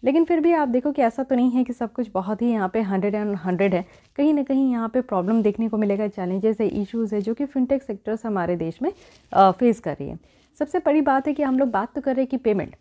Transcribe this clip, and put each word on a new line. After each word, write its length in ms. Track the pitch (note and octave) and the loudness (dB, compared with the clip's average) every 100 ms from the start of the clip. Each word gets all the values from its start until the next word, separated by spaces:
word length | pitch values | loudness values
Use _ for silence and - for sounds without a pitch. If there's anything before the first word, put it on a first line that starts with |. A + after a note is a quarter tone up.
लेकिन 200 | A#3+ C#4+ | 2 2
फिर 160 | E4 E4+ | 2 4
भी 140 | D#4+ | 4
आप 140 | E4+ C#4+ | 2 2
देखो 240 | A#3+ C4+ | 0 0
कि 100 | C#4+ | 0
ऐसा 220 | C4 - | 0 0
तो 120 | C4 B3+ | -2 2
नहीं 160 | B3 | 2
है 120 | B3 | 2
कि 100 | B3 | 0
सब 180 | A#3+ A3+ | -2 -6
कुछ 180 | - A3+ | -6 -4
बहुत 280 | F#3+ F#3+ G#3+ | -4 -4 -2
ही 100 | A#3+ | 0
यहाँ 180 | A3+ F#3+ | 0 0
पे 120 | A3 | -2
हंड्रेड 340 | G#3 G3 G3+ G#3 | 0 0 0 -2
and 200 | G#3 G3+ | -2 -4
हंड्रेड 380 | F3 F3+ G3 | -4 0 2
है, 120 | F#3 F#3 - _ - | 0 -4 -14 _ 0
कहीं 180 | D4 | 2
ना 100 | D4+ | 2
कहीं 280 | C#4 C4+ C4+ | 0 0 2
यहाँ 180 | A#3+ A3+ | 0 -2
पे 120 | B3+ | -2
प्रॉब्लम 400 | B3+ G3+ F3+ A3+ | -2 -2 2 2
देखने 280 | G#3+ G3+ A3+ | 2 0 -2
को 80 | G#3+ | 0
मिलेगा, 300 | G#3 G3+ G#3+ | 0 0 -2
चैलेंजेस 540 | G#3 F3+ F#3+ A3 G#3+ | -4 -4 -2 0 0
है, 60 | G#3+ | -2
इश्यूज 460 | - G3 A#3 A3+ | -2 -4 -4 -4
है 80 | G#3 | -2
जो 120 | G3+ | -4
कि 120 | A#3 C#4+ | -4 -4
फिनटेक 380 | C#4 B3+ C#4 | -2 0 0
सेक्टर्स 420 | - G3+ - A3+ A#3 | -2 -10 -6 -6 -4
हमारे 300 | G3+ E3+ F3 | -4 -2 -2
देश 260 | E3 - | -4 -4
में, 100 | C#4+ G4+ - - _ | -6 -6 -20 -20 _
अ, 180 | - F#3+ | 4 4
फेस 280 | F#3 A#3+ A3 | 6 0 0
कर 140 | - | -4
रही 160 | C#3+ C#3 | -8 -8
है। 100 | - _ _ _ _ | -12 _ _ _ _
सबसे 200 | D4 F4+ | -4 -2
बड़ी 220 | E4 D4+ | 2 2
बात 260 | D4 C4+ C#4 | 2 0 0
है 60 | |
कि 100 | D4 | -2
हम 160 | C#4+ C4 | 0 0
लोग 120 | C4+ | 0
बात 240 | G#3 A3 - | 0 -4 -6
तो 60 | |
कर 100 | C#4 | -4
रहे 100 | B3+ | -2
हैं 80 | C4 | -2
कि 80 | C4 | -2
पेमेंट 380 | A#3+ G3+ - - | 0 0 -2 -12